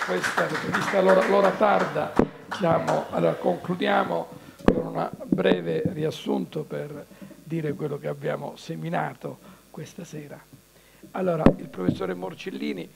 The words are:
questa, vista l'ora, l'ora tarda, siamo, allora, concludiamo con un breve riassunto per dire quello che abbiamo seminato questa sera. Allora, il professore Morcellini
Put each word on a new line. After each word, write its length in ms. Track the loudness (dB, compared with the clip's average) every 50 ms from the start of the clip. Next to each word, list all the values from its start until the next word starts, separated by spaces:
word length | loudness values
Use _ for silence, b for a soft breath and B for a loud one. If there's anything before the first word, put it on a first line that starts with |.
| -2
questa, 440 | -2 -2 0 -2 -2 0 0 0 0 0 -2 -2 -2 -2
vista 280 | 0 0 2 2 4
l'ora, 260 | 6 6 6 6 6
l'ora 240 | 6 6 6 6 4
tarda, 600 | 4 4 4 4 4 4 2 0 0 -2 -2 0 2 2 2 2 0 -8 -14 -10 -4
siamo, 480 | 0 2 4 4 4 2 2 0 0 0 -2
allora, 220 | 0 2 2 2 2
concludiamo 960 | 2 2 0 0 0 -2 -4 -2 0 2 4 4 4 2 2 0 -4 -4 -6 B B B B B 0 4
con 140 | 4 4 4 2
un 220 | -2 -2 -4 -4 -4 -6 -10 -4
breve 580 | -2 0 2 4 4 2 2 0 -2 0 0 0 -2 -2
riassunto 680 | -2 -2 -2 -4 -4 -4 -2 -2 -2 -2 -4 -6 -8 -8
per 420 | -6 -8 -8 -8 -8 -10 -14 -14 B B B B B B B -12
dire 300 | -8 -6 -4 -4 -4 -4
quello 260 | -4 -4 -6 -6 -6
che 80 | -6
abbiamo 480 | -6 -6 -6 -4 -6 -6 -6 -6 -10 -12
seminato 840 | -12 -12 -10 -10 -8 -6 -4 -2 -2 -2 -4 -6 -8 -10 -12 -12 B B B B B B _
questa 340 | -14 -14 -14 -14 -14 -14 -14
sera. 380 | -12 -12 -14 -12 -14 -16 -18 -20 _ -20 -20 _ _ B B B B B B B -10
Allora, 320 | -6 -2 0 0 2 4 4 4 4
il 120 | 2 -2 -10
professore 440 | -8 -4 -2 -2 0 0 -2 -4 -4
Morcellini 760 | -6 -8 -10 -10 -10 -10 -10 -8 -6 -6 -6 -6 -6 -10 b b